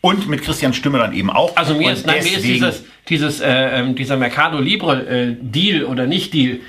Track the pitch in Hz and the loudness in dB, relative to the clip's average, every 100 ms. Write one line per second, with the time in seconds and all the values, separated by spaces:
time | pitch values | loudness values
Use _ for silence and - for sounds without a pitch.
0 | 165 196 196 143 - 147 143 123 143 139 | 2 2 -2 -4 -4 -2 0 0 0 2
1 | 110 92 95 - 131 - 160 151 - 117 | 0 0 0 2 2 2 2 2 2 0
2 | - - 170 190 117 123 175 - - - | 0 0 0 0 0 2 0 -2 -14 -20
3 | - 160 147 - 139 127 131 127 127 131 | -4 0 0 -2 0 2 2 0 -2 -2
4 | 135 135 123 139 160 151 135 208 175 135 | -2 0 0 2 0 2 0 0 0 -2
5 | 131 123 123 120 117 139 196 175 127 131 | 0 0 0 -4 -4 0 2 0 -2 -2
6 | 127 185 - 160 127 123 | 0 -2 0 0 0 -2